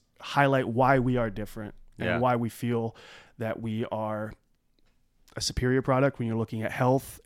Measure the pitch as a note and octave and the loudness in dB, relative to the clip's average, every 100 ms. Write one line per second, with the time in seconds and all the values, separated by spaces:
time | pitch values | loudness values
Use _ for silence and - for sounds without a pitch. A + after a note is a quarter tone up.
0 | _ - - C#3+ C#3 C3+ A#2+ A#2 C3 C3+ | _ -18 -2 2 4 4 2 4 4 4
1 | B2 B2 A2+ G2+ G2+ A2+ G#2 - - - | 4 2 0 -4 -8 -10 -12 -14 -16 -6
2 | F2+ G2+ B2+ A#2+ A#2 - A#2+ A#2 A2+ - | -2 0 2 2 -2 -4 -2 -2 -2 -8
3 | - - - - A2 - A2+ A2 A#2 G#2+ | -18 -20 -18 -8 -6 -6 -4 -4 -4 -4
4 | G#2+ G#2+ G#2+ - _ _ _ _ _ _ | -4 -4 -6 -12 _ _ _ _ _ _
5 | _ _ _ A2 - - B2 C3 C3 C3 | _ _ _ -6 -4 0 2 2 2 2
6 | C#3 - A#2 A2+ A2 A2 G#2+ - B2+ C3+ | 2 0 -2 -2 -2 -4 -4 0 2 2
7 | - - | -2 -12